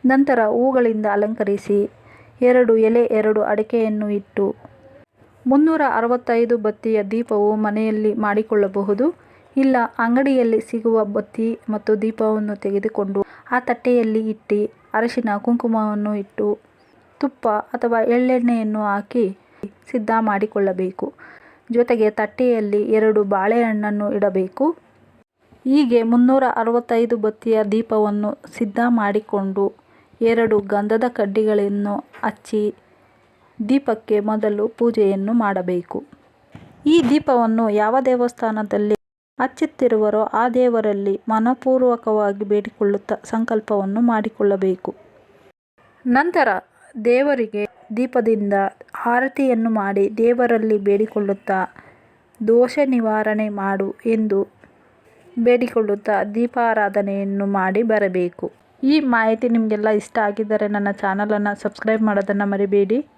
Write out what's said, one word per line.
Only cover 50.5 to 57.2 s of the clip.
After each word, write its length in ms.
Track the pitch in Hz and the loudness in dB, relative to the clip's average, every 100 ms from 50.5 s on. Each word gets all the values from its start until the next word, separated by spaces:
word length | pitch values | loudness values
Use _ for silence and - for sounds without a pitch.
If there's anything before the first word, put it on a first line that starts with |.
| 233 220 208 | 0 0 0
ಬೇಡಿಕೊಳ್ಳುತ್ತಾ, 800 | 202 202 220 - 202 196 - 190 185 - - - _ _ _ _ | 2 0 0 -2 -4 -4 -2 -4 -4 -8 -20 -20 _ _ _ _
"ದೋಷ 400 | 214 233 247 294 277 | 2 4 4 2 0
ನಿವಾರಣೆ 640 | 247 220 214 214 214 214 | 0 0 0 0 -2 -4
ಮಾಡು" 380 | 202 196 196 196 - 226 | -4 -4 -2 -4 -6 -2
ಎಂದು 340 | 226 214 196 196 _ - _ _ _ _ _ - - | 0 0 0 -2 _ -20 _ _ _ _ _ -14 -2
ಬೇಡಿಕೊಳ್ಳುತ್ತಾ 840 | 233 247 240 - 214 202 208 202 | 2 2 0 -2 0 -2 0 -2
ದೀಪಾರಾಧನೆಯನ್ನು 1200 | 202 208 240 247 233 220 202 202 202 196 | -2 -2 -2 0 0 2 0 0 -2 -4